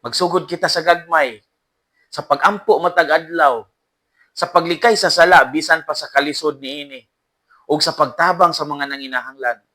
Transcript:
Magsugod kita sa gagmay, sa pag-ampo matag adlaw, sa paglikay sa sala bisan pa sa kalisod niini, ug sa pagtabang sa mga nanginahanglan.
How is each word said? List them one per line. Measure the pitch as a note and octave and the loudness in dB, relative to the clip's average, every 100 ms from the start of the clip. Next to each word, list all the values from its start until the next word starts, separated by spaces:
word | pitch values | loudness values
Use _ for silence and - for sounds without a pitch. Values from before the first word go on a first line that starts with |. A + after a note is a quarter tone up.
| B2 | -6
Magsugod | - F3+ F3+ - | -4 -2 -2 -4
kita | E3+ F3 | -4 -2
sa | E3+ E3 | 0 0
gagmay, | E3+ E3 E3 C#3 G#2+ _ _ _ _ _ _ _ | 0 2 0 0 -6 _ _ _ _ _ _ _
sa | - | -14
pag-ampo | - C#3 F#3+ G#3 - D#3 | -4 0 0 0 0 2
matag | E3+ E3+ D#3 | 2 0 2
adlaw, | D#3+ D#3+ E3+ C#3+ A#2+ G#2 _ _ _ _ _ _ | 0 0 0 2 2 -8 _ _ _ _ _ _
sa | - E3 | -8 0
paglikay | F3 E3+ E3 A#3+ | 0 0 0 2
sa | G#3+ F3+ | 2 0
sala | E3 E3+ F3 | 4 6 6
bisan | B2+ D3+ D#3 D#3+ | 6 -2 0 -2
pa | D#3 D3 | -2 -8
sa | C#3+ | -2
kalisod | C#3 D3 C#3+ D#3 C#3 | -2 -2 -4 -4 -6
niini, | C3+ D3 C#3+ C3 _ _ _ _ _ _ - | -12 -12 -14 -20 _ _ _ _ _ _ -4
ug | D3+ | -2
sa | D#3 D3+ | -2 0
pagtabang | C#3+ - F3 F3 F3 | -2 0 0 2 2
sa | D#3 | 2
mga | D3 C#3+ C#3 | -8 -6 -8
nanginahanglan. | C#3 C3+ B2+ B2 C3+ B2+ A#2 _ | -8 -8 -8 -8 -8 -6 -6 _